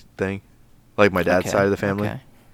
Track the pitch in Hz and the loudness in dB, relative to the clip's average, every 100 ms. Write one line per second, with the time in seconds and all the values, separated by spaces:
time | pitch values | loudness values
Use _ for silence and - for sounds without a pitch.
0 | - - 95 98 - - - - _ - | -14 -8 -6 -6 -14 -20 -20 -20 _ 2
1 | 104 92 87 90 92 101 98 101 101 98 | 2 4 2 0 0 0 0 0 -4 -4
2 | 104 135 - - - | -4 -8 -14 -20 -20